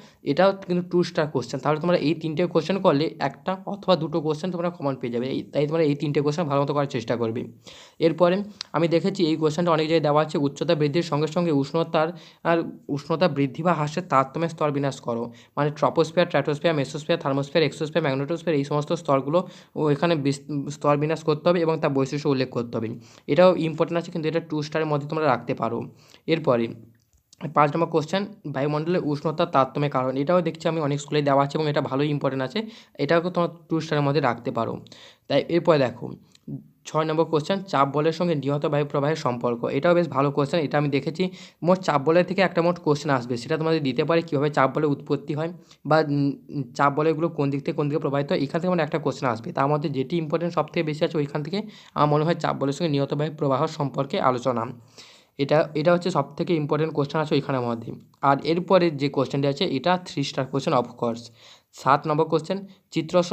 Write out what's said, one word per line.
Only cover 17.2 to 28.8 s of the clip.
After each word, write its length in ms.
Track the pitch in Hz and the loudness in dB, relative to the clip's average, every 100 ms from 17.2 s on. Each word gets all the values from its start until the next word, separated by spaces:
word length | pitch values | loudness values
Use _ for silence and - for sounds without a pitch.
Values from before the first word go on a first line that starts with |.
| 147 139 139 175 143 | 0 -2 0 2 0
এক্সোস্ফিয়ার, 380 | - 151 170 | 0 -2 0
ম্যাগনেটোস্ফিয়ার, 520 | 151 135 139 170 160 147 | 0 -2 -2 -4 -2 -2
এই 80 | 143 | 0
সমস্ত 280 | 147 147 | -2 -2
স্তরগুলো 460 | 170 156 139 135 170 185 - - - | -4 2 0 2 0 0 -8 -12 -2
ও 140 | 151 | 0
এখানে 240 | 139 175 165 | 2 2 2
বিস-, 540 | 139 139 - 147 143 | 0 -2 -4 -6 -6
স্তর 280 | 143 147 143 | -2 2 2
বিন্যাস 240 | 151 156 | 2 -2
করতে 220 | 156 151 175 | 0 0 2
হবে 100 | 175 | 2
এবং 180 | 160 160 | 2 0
তার 120 | 156 | 0
বৈশিষ্ট্য 380 | 135 135 147 147 | 0 0 0 0
উল্লেখ 200 | 131 127 | 0 0
করতে 240 | 127 117 113 | -4 -6 -4
হবে। 120 | 113 123 - - - | -6 -8 -14 -18 0
এটাও 280 | 147 185 170 | 6 6 6
ইম্পর্টেন্ট 420 | 160 151 160 170 | 0 -2 -2 -2
আছে, 100 | 175 | -4
কিন্তু 160 | 175 156 | -4 -2
এটা 100 | 165 | -2
টু 180 | 165 151 | -2 -6
স্টারের 260 | 147 160 156 | -4 -2 0
মধ্যে 200 | 147 147 | -2 -2
তোমরা 180 | 156 156 | 0 2
রাখতে 280 | 120 - | 2 0
পারো। 240 | - 113 117 131 - - - - | -4 -2 -4 -8 -14 -20 -14 -2
এরপরে 380 | 160 143 120 117 - - _ _ _ _ _ 160 | 0 2 2 0 -6 -18 _ _ _ _ _ -2
পাঁচ 160 | 147 151 | 2 2
নম্বর 160 | 165 165 | 2 0
কোশ্চেন, 340 | 160 147 196 202 - 151 | 0 -2 -4 -4 -8 -8
বায়ুমণ্ডলের 540 | 139 147 151 | -4 -2 -2